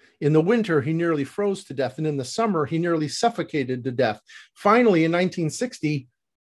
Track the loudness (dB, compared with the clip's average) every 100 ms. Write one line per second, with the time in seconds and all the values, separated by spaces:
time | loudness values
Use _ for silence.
0 | _ _ 2 2 4 2 2 0 0 -2
1 | 0 -2 -4 -4 -4 -4 -8 -4 -4 -2
2 | -4 -4 -6 -2 0 0 0 -2 0 0
3 | -2 0 0 0 -4 -4 -2 -4 -4 0
4 | 0 0 _ -20 -20 _ 4 6 6 4
5 | 4 2 0 -2 -4 -4 -6 -4 -4 -4
6 | -6 _ _ _ _